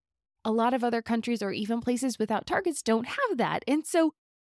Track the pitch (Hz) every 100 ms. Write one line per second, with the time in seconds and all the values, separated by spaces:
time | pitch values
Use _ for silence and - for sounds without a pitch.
0 | _ _ _ _ 226 220 226 254 240 233
1 | 226 226 226 233 202 - 208 233 233 247
2 | 262 226 214 208 - 349 381 285 - 226
3 | 240 - 539 302 180 160 - 302 - 349
4 | 320 - _ _